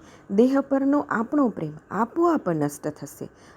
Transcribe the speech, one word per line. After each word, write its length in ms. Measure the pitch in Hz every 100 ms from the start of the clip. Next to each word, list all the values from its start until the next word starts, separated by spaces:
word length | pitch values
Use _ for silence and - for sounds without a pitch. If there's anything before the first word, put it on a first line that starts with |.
| - - -
દેહ 300 | 202 254 277
પરનો 400 | 269 269 269 285
આપણો 480 | - 208 233 302 254
પ્રેમ 240 | 185 156 151 -
આપોઆપ 600 | 180 226 - 339 311 -
નષ્ટ 380 | 160 147 147 151
થશે 400 | 151 139 - - - -